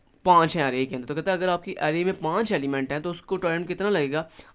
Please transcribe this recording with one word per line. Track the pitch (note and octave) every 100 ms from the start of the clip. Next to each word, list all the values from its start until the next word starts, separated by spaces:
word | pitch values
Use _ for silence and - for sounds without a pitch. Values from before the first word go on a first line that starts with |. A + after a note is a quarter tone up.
| _ _ F3+
पाँच | E3+ D#3+ F3
हैं |
अरे | C#3 B2+ C3
के | B2+
अंदर। | A#2+
तो | D3+
कहता | D#3+
है | F#3
अगर | F3+
आपकी | F3 F#3+
अरे | F3+ D#3 E3
में | F3+
पाँच | - D#3 F#3 A3
एलिमेंट | F3+ C#3 C#3 C3+
हैं | D3
तो | F3
उसको | E3+ - F#3+
टाइम | F3 E3
कितना | E3+ F3 G3+
लगेगा? | F#3 C#3 D3+ E3 - -